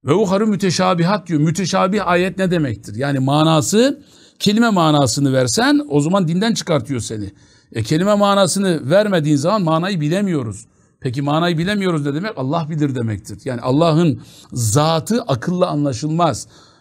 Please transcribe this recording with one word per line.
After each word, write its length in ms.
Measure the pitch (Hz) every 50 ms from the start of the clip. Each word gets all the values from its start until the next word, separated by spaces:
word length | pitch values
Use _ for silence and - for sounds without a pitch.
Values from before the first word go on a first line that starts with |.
| -
Ve 80 | 127 151
uharu 340 | 196 220 180 190 196 220
müteşabihat 800 | 220 208 170 196 185 143 - 185 185 185 170 165 175 208 208 208
diyor. 140 | - 170 147
Müteşabih 680 | 151 170 156 196 190 156 190 190 190 190 196 208 190
ayet 300 | 175 180 175 180 190 185
ne 140 | 190 190 180
demektir? 440 | 180 170 147 127 107 - - - 101
Yani 240 | 110 135 143 139 131
manası, 840 | 131 135 143 151 156 160 160 156 - - 196 214 247 277 285 - - _ - - - - _ _
kelime 300 | - 202 208 220 233 233
manasını 640 | 208 180 165 156 151 147 143 120 - 143 139 135 131
versen 480 | 131 127 123 - 220 240 277 294 285 294 -
o 100 | - 147
zaman 280 | 143 160 185 202 185
dinden 260 | 156 170 185 214 233 208
çıkartıyor 460 | - - - 165 139 113 - 135 120
seni. 320 | 110 - 117 107 101 95 - _ - _ _ _ _ _
E, 120 | - 117 107
kelime 320 | - 151 165 185 208 208
manasını 760 | 202 202 202 196 196 196 175 - 196 202 185 170 143 - 127
vermediğin 460 | 170 202 214 208 196 170 147 156 151
zaman 260 | 139 131 175 214 220
manayı 400 | 180 156 160 160 175 196 208 165
bilemiyoruz. 640 | 147 147 170 196 208 190 170 143 120 110 98 101 - _ _ _ _ _ _ _
Peki 200 | - 127 113 135
manayı 360 | 139 143 160 160 170 175 175
bilemiyoruz 480 | 151 165 190 214 202 190 185 170 156 143
ne 80 | 147 139
demek? 180 | 156 196 220 -
Allah 320 | - 131 131 156 170 160 147
bilir 260 | 170 151 147 139 123
demektir. 440 | 127 113 113 107 95 - - 104 92 -
Yani 160 | 135 123 117
Allah'ın 600 | 117 127 131 147 170 165 151 156 175 165 120 117 - - - - - -
zatı 720 | - 127 117 104 101 147 151 160 165 160 160 - 220 240
akılla 460 | - - 139 117 - - 180 180 180
anlaşılmaz. 800 | 175 156 147 147 143 127 113 147 151 156 170 175 156 117 92 - - - - - _ _ _